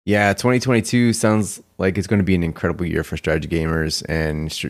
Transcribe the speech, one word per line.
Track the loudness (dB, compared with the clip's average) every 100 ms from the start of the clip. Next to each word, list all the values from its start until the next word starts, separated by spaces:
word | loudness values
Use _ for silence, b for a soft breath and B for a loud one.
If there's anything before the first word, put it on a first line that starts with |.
| 0
Yeah, | 2 2
twenty | 2 2 0
twenty-two | 2 0 2 2 2
sounds | 2 2 2 0 -6 -14 -2
like | 0 0
it's | 0
gonna | 2
be | 4
an | 2
incredible | 0 -2 -2 -2 -2
year | -2
for | -4 -4
strategy | -2 -2 0
gamers | -2 0 0 -2 -4 -4
and | -2 -2 -2 -6
str-, | -6 -8